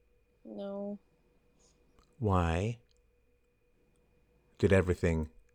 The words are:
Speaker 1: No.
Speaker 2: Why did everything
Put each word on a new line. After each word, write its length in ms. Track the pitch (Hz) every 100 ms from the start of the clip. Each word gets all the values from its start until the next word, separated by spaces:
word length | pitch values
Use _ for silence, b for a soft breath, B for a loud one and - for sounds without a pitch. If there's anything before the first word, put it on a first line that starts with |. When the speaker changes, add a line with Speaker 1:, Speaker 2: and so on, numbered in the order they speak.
| _ _ _ _ 233
Speaker 1:
No. 540 | 208 202 196 202 202 _ _ _ _ _ _ _ _ _ _ _ _
Speaker 2:
Why 580 | 110 92 85 82 107 117 _ _ _ _ _ _ _ _ _ _ _ _ _ _ _ _ _ _
did 120 | 98
everything 580 | 95 90 87 87 80 78 - _